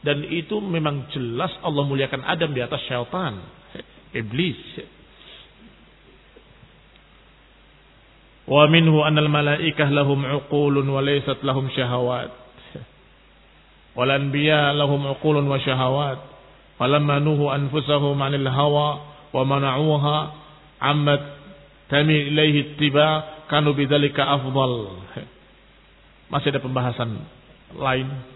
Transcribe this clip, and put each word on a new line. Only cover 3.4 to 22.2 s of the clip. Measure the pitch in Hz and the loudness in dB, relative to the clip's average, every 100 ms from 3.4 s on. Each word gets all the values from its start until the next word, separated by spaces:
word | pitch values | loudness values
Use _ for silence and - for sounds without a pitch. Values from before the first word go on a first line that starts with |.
| 82 - - - - - - 117 | -14 -20 -20 -20 -20 -20 -10 -8
iblis. | 110 120 180 120 - - - - - - - - - - - - - _ - - _ - - - - _ _ - _ _ _ _ _ _ - _ _ _ _ _ _ _ - | -6 -4 -4 -4 -12 -16 -18 -20 -20 -20 -20 -20 -20 -20 -20 -20 -20 _ -20 -20 _ -20 -20 -20 -20 _ _ -20 _ _ _ _ _ _ -20 _ _ _ _ _ _ _ 0
Wa | 143 151 | 6 6
minhu | 165 165 156 | 6 6 4
annal | 151 151 151 | 4 2 2
malaikah | 147 147 147 160 - 143 | 2 2 0 -2 0 0
lahum | 143 139 139 | 2 2 0
uqulun | 135 143 143 147 147 139 135 | 0 -4 -2 0 2 2 0
wa | 135 | 0
laysat | 139 143 127 131 135 | 0 0 -2 -4 -2
lahum | 135 135 | -2 -2
syahawat. | 131 123 123 123 123 - - - - - - - - - - _ _ _ _ _ _ _ | -2 -2 0 -2 -2 -6 -14 -20 -20 -20 -20 -20 -20 -20 -20 _ _ _ _ _ _ _
Wal | - 127 | -2 0
anbiya | 139 139 139 147 151 147 | 2 0 0 2 4 4
lahum | 147 143 143 139 135 | 2 2 0 -2 -2
uqulun | 156 151 | 0 2
wa | 143 135 | 2 -2
syahawat. | 131 131 131 135 147 135 - - - - - - | 0 0 0 0 -2 -6 -12 -20 -20 -20 -20 -2
Falamma | 123 147 147 143 | 2 4 4 2
nuhu | 147 151 143 | 2 2 0
anfusahum | 139 143 147 143 147 143 139 | 0 -2 -2 0 2 2 0
'anil | 135 143 135 | 0 0 0
hawa | 131 147 147 147 143 - - - | 2 2 2 0 -4 -10 -20 -6
wa | 139 | -2
mana'uha | 131 139 139 131 156 151 143 151 151 - - - - - | 0 0 0 0 2 2 2 0 -4 -10 -20 -20 -20 -4
ammat | 131 147 147 143 - - - - - - _ | 0 2 2 2 0 -16 -20 -20 -20 -20 _
tamil | 143 151 156 | 2 4 2